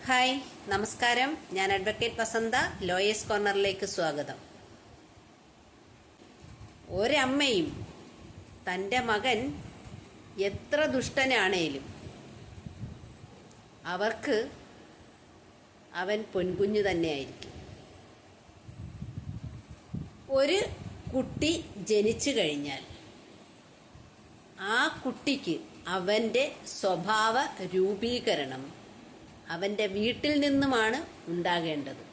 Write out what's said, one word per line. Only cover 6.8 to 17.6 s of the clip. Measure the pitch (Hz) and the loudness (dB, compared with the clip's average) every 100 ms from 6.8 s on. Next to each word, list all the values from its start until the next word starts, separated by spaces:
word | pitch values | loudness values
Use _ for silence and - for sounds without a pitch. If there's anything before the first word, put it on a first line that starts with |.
| - 180 | -6 0
ഒരമ്മയും | 233 294 262 277 285 208 151 - - - - - - - - - - | 4 4 4 4 4 4 2 -4 -10 -14 -20 -20 -20 -20 -20 -10 -4
തൻ്റെ | 180 196 247 240 | -4 0 0 2
മകൻ | 208 254 220 269 285 - - - - - - - - 196 | 2 2 0 0 -6 -12 -16 -16 -16 -18 -20 -16 -2 -2
എത്ര | 196 - 294 302 254 | -2 -2 2 4 2
ദുഷ്ടനാണേലും | - - 262 240 190 185 160 139 - - - - - - - - - - - - - - - - - - - - 160 | 0 0 4 4 4 4 0 -2 -10 -14 -16 -16 -18 -18 -18 -14 -14 -12 -12 -12 -18 -20 -20 -20 -20 -20 -20 -14 -6
അവർക്ക് | 180 214 220 294 220 262 - - - - - - - - - - - - - - 175 | 0 0 0 0 0 0 -8 -20 -20 -20 -20 -20 -20 -20 -20 -20 -20 -20 -20 -12 -6
അവൻ | 185 214 214 | -2 -2 0
പൊൻകുഞ്ഞ് | 190 180 180 202 214 196 | 0 0 2 2 4 2
തന്നെയായിരിക്കും. | 175 165 139 131 - - - | 2 2 0 -4 -10 -14 -14